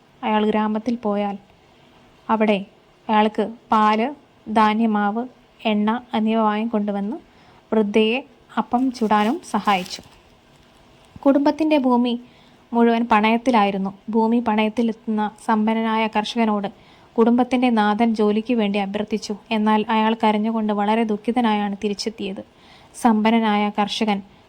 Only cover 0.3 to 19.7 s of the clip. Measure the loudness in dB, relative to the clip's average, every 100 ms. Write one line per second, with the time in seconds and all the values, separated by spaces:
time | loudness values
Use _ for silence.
0.3 | 0 0 0 -2 -4 -4 -4 -4 -4 -4
1.3 | -8 -16 _ _ _ _ _ _ _ -4
2.3 | 0 2 0 -4 _ _ _ -2 2 2
3.3 | 0 -4 -6 -2 2 4 2 -2 -6 _
4.3 | _ -2 2 4 4 0 2 0 -2 -8
5.3 | -14 _ _ -2 0 0 -2 -4 -2 0
6.3 | 2 2 0 -2 -2 -4 -4 -6 -8 -14
7.3 | _ -20 -20 _ 0 2 2 2 -2 -6
8.3 | _ _ -8 -4 -2 -2 -2 0 2 0
9.3 | -2 -4 -4 0 -2 -2 -12 -16 -20 _
10.3 | _ _ _ _ _ _ _ _ -2 2
11.3 | 4 2 0 0 2 2 2 0 -4 -8
12.3 | -20 -20 _ _ 2 2 2 2 2 2
13.3 | 2 2 2 2 0 -6 -8 -4 0 2
14.3 | 0 0 0 0 -2 -4 -4 -6 -4 -4
15.3 | -6 -2 0 0 0 -2 -2 -2 -2 -4
16.3 | -2 -2 -2 -6 -10 -20 -20 -6 2 2
17.3 | 4 2 0 2 2 2 2 0 2 0
18.3 | 0 -2 0 0 -2 -4 -6 -4 -6 -6
19.3 | -10 -4 -2 2